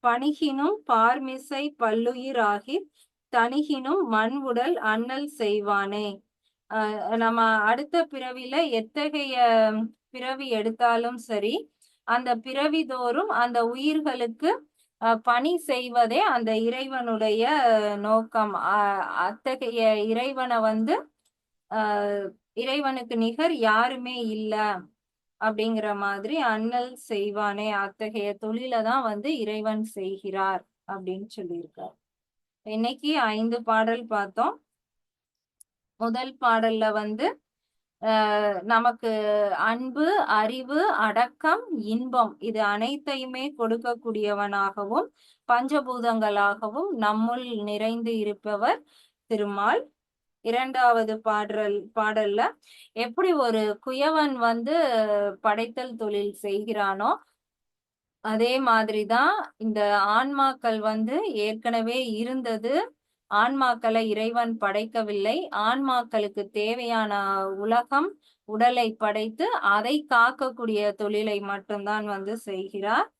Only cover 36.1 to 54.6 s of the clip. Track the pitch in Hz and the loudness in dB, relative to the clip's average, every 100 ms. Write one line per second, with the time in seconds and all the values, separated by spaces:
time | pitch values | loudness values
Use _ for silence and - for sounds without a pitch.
36.1 | 226 262 254 254 226 226 220 220 214 214 | -4 -6 -2 2 4 4 2 0 0 -4
37.1 | 214 330 494 _ _ _ _ _ _ 220 | -2 -2 -2 _ _ _ _ _ _ 0
38.1 | 220 214 208 208 196 196 226 240 233 226 | 2 4 2 2 0 2 4 4 0 -2
39.1 | 220 208 208 202 170 202 233 254 254 320 | 0 2 2 2 2 0 0 -4 0 2
40.1 | 403 - 214 220 254 254 294 403 - 220 | 2 2 2 2 -2 -4 0 2 2 2
41.1 | 208 247 _ 311 381 480 302 208 226 254 | 2 0 _ 2 2 0 -6 -2 -4 0
42.1 | 247 226 - 220 214 208 208 226 294 294 | 2 2 0 -6 0 0 0 -2 -4 -4
43.1 | 269 254 254 269 285 226 233 240 240 240 | -6 -6 -6 -8 -2 0 0 -2 -4 -4
44.1 | 214 208 202 202 202 196 196 202 247 453 | -2 0 0 0 0 -2 -2 -2 -2 -2
45.1 | _ _ _ - 240 269 294 254 247 233 | _ _ _ 0 2 2 0 -2 -2 0
46.1 | 226 214 202 202 208 214 233 392 294 214 | 2 2 4 2 2 -4 -4 -4 0 0
47.1 | 214 226 240 247 226 208 208 220 233 226 | 2 0 -2 -6 -6 -4 -2 -2 -2 -2
48.1 | 226 208 202 214 208 240 466 _ _ _ | -2 -2 -4 -4 -2 0 0 _ _ _
49.1 | _ _ 220 208 202 208 359 539 _ _ | _ _ -4 -2 0 0 0 -2 _ _
50.1 | _ _ _ - 233 262 254 247 226 220 | _ _ _ -4 -2 -2 2 4 4 2
51.1 | 220 220 208 208 214 208 202 - - 214 | -2 0 0 0 -2 -2 -2 -4 -2 0
52.1 | 214 214 202 302 - _ - - 220 233 | 0 0 2 0 -2 _ -20 -16 -6 -6
53.1 | 233 359 320 240 226 214 208 - 262 285 | 0 2 4 2 2 0 -2 -6 0 2
54.1 | 320 302 262 233 233 | 2 2 2 0 0